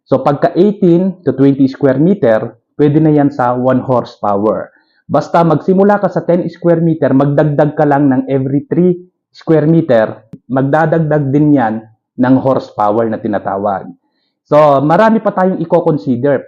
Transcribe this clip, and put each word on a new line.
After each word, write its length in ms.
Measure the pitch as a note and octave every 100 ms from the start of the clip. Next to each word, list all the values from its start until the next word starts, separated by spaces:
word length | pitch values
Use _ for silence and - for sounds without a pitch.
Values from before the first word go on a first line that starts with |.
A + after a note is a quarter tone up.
| _
So 160 | C3
pagka 320 | D3+ C#3 E3
eighteen 720 | D#3+ G#3 G3+ F3+ E3+ F#3+ E3+ C#3
to 80 | C3
twenty 320 | C#3 C3+ C3
square 320 | - C#3 C3
meter, 560 | E3 G3+ A#2+ A2 A#2 - _ -
pwede 240 | D3 D3
na 80 | D#3
yan 220 | D3 C#3 C#3
sa 160 | B2
one 320 | B2 B2+ B2+
horsepower. 880 | A2+ B2 A#2 - G#2 G2+ G#2+ F2+ - _ _ _ -
Basta 320 | D#3+ - F3
magsimula 560 | E3+ D3 - F#3 G3+ G3+
ka 80 | G3
sa 160 | E3+
ten 240 | D#3+ F3+ E3
square 320 | - F3 E3+
meter, 320 | E3 D#3+ C3
magdagdag 640 | C3+ C#3+ C#3+ D#3 C#3+ D3 D3
ka 80 |
lang 240 | D3 C#3 C#3+
ng 240 | C3 C3
every 320 | C3+ C3+ C#3+ -
three 240 | C#3 F3+ F3+ - _ _ -
square 320 | - D#3+ D3+
meter, 640 | E3 - A#2 G#2+ - _ - -
magdadagdag 800 | C3 C3+ D3+ D#3+ E3 D#3 D3+ C3+
din 240 | C#3+ D3+ C#3+
yan 160 | A2+ A2 - _ _ -
ng 160 | B2+ C3
horsepower 720 | C3+ B2+ - - G#2 G#2+ A2+
na 100 | A2
tinatawag. 680 | A2 G2 - G2 G2+ F#2+ F2+ F2 _ _ _ _
So, 380 | _ D3 D3+ C#3
marami 400 | C#3+ E3+ A3 A3+
pa 80 | G3+
tayong 320 | F#3+ F#3 F3+
i-consider. 840 | E3 E3+ E3+ D3 C#3 A#2+ C#3 C3